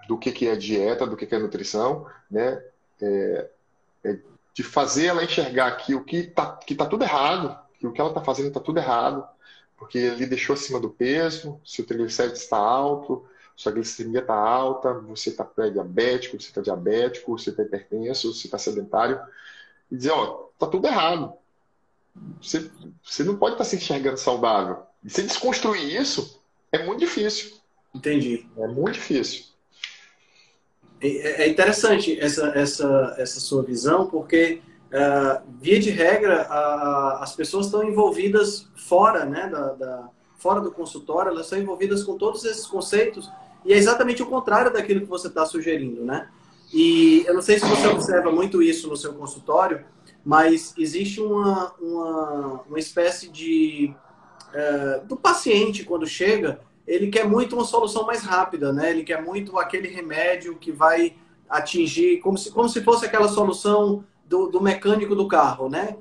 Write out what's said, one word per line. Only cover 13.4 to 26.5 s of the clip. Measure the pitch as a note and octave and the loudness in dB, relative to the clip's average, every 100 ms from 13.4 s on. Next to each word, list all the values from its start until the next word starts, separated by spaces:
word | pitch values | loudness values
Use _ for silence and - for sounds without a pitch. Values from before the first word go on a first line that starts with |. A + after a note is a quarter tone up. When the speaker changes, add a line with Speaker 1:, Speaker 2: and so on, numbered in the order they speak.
| _ - | _ -8
Speaker 1:
sua | G#2+ | -4
glicemia | A2 A2+ - A2+ A#2+ | -4 -6 -8 -6 -4
tá | B2 G#2+ | 0 0
alta, | A2 B2 C3 C3+ B2+ | 2 2 0 -2 -4
você | A2+ G#2+ A2 - | -4 -8 -8 -8
tá | - - | -6 -8
pré-diabético, | - A2 G2 F2+ F2+ A#2+ B2+ - F#2+ | -2 -2 -2 -2 0 0 0 -4 -12
você | - | -10
tá | - | -6
diabético, | G2+ F2+ F2+ A2 B2 B2 - A#2 | -4 -4 0 0 0 -2 -8 -6
você | - | -6
tá | G#2+ | -4
hipertenso, | G#2 G2 - G#2+ A#2 C3+ A2+ | -4 -6 -8 -8 -6 -4 -6
você | A2 - | -8 -10
tá | G#2 | -6
sedentário, | - G#2 G2 G#2 A#2+ C3+ - - - - - _ _ | -6 -6 -2 0 0 -2 -8 -20 -20 -20 -20 _ _
e | B2+ | -6
dizer, | C3+ | 0
"Ó, | D3+ G#2+ - - _ | 0 0 -6 -16 _
tá | D#3 | -2
tudo | F#3+ D4+ | 0 0
errado. | A3+ E3 E3+ A#2+ - _ _ _ _ _ _ _ - - - | 2 2 0 -6 -12 _ _ _ _ _ _ _ -20 -18 -16
Você, | - D#3+ D#3+ - - - | -8 -8 -8 -16 -20 -20
você | - - | -12 -4
não | D#3+ G3+ | -4 0
pode | G#3+ A3+ | 0 0
tá | |
se | G3+ F#3 | -4 -4
enxergando | - C#3+ C3+ C3 | -4 -2 -2 -2
saudável." | - B2 A#2 G#2 F#2 F2+ - _ | -2 0 2 2 0 -6 -14 _
E | G#2 | -6
você | - | -4
desconstruir | G3 - B3+ - A3 G3 C#3+ G3+ | -4 -2 -2 -2 -2 -2 -4 -4
isso | C#4 - - - _ | -4 -4 -8 -14 _